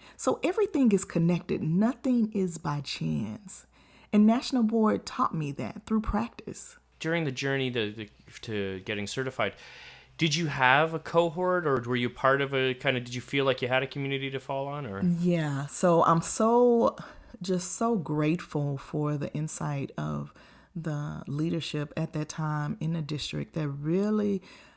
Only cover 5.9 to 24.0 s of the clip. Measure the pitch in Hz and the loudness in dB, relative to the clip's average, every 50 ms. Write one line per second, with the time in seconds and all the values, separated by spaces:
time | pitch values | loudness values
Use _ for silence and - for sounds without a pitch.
5.9 | 220 220 220 - - 208 233 233 - - - - - - - - - - _ _ | -2 0 0 0 0 0 -2 -2 -8 -14 -14 -12 -12 -12 -12 -16 -18 -20 _ _
6.9 | _ - - 160 165 170 160 143 127 120 139 139 139 135 131 127 120 123 110 104 | _ -8 -4 -2 -2 0 0 -2 -2 -2 -2 -2 0 0 0 -2 0 -2 -2 -2
7.9 | 104 113 107 101 _ _ - - - - - 120 110 104 98 95 95 95 - - | -4 -8 -12 -12 _ _ -20 -20 -18 -14 -10 -6 -4 -2 -2 -2 -4 -6 -6 -6
8.9 | 107 101 101 98 - 135 131 131 - - 110 98 - - - - - - - - | -4 -4 -4 -4 -4 -4 -4 -4 -2 -2 -2 -2 -2 -6 -20 -20 -20 -20 -20 -20
9.9 | - - - - - - 165 165 143 165 170 147 135 135 131 127 131 143 160 160 | -20 -20 -20 -14 -4 0 0 2 2 0 0 -2 0 2 4 6 6 6 4 2
10.9 | 165 156 - - - 170 175 170 151 175 180 180 180 180 170 151 135 127 117 120 | 0 -6 -6 0 2 2 2 2 0 -2 0 0 0 0 2 2 0 0 0 0
11.9 | 127 123 123 120 120 - - 131 135 139 139 139 139 131 131 131 127 127 - 139 | -2 0 0 -2 -2 2 4 4 4 4 2 0 0 0 0 0 0 0 0 0
12.9 | 131 123 123 120 123 123 120 - - 139 135 135 127 - 139 - 127 131 135 135 | 0 0 -2 -6 -8 -10 -8 -2 0 2 2 2 2 2 0 0 2 0 0 -2
13.9 | - 143 139 139 139 135 135 135 135 131 - - 139 135 139 139 143 147 143 208 | -4 -6 -4 -4 -4 -4 -4 -6 -6 -8 -6 -6 -6 -6 -4 -6 -6 -8 -8 -6
14.9 | 196 196 185 175 175 165 175 180 175 165 156 147 139 135 143 143 - - - 180 | -4 0 2 2 2 2 2 2 2 2 0 0 -2 -4 -4 -4 -4 2 4 6
15.9 | 170 170 - - 165 165 - - - - 220 226 233 240 247 240 233 233 220 - | 6 6 6 6 4 4 2 0 0 2 4 4 6 6 6 6 6 6 4 2
16.9 | - - - - - - - - - - 180 190 185 180 180 - - - 233 233 | 0 -2 -16 -16 -18 -20 -20 -20 -16 -10 -4 -2 -2 -2 -2 -2 -2 0 0 0
17.9 | 240 196 143 - 151 151 151 151 165 175 - - - 151 143 143 143 135 - - | 0 0 -2 -2 0 2 2 2 2 0 -2 -4 -4 -2 -2 -2 -2 -4 -6 -6
18.9 | - 151 151 147 147 139 143 - - 151 156 156 - - 156 147 143 139 135 - | -4 -2 0 0 -2 -2 -4 -4 -4 -4 -4 -2 -4 -4 -4 -2 -4 -4 -4 -6
19.9 | - - 151 151 151 147 147 147 - - - - - - - _ - 175 156 160 | -6 -6 -6 -4 -4 -4 -6 -8 -12 -20 -20 -20 -20 -20 -20 _ -10 -6 -4 -4
20.9 | 151 147 147 151 151 151 - - 139 147 156 170 175 165 139 - - 151 147 - | -4 -4 -4 -6 -6 -8 -8 -6 -4 -2 -2 0 -2 -2 -4 -4 -4 -4 -6 -4
21.9 | - - 165 156 - 156 151 - - - 156 151 151 151 147 147 - - 151 160 | -4 -4 -4 -4 -2 -4 -6 -6 -6 -6 -4 -2 -2 -2 -2 -4 -4 -4 -4 -4
22.9 | 165 165 151 147 151 139 - - 147 147 143 - - 160 151 143 139 143 143 156 | -2 -2 -4 -4 -6 -6 -6 -6 -6 -6 -6 -6 -4 -4 -4 -4 -4 -4 -2 0
23.9 | 170 190 | 0 2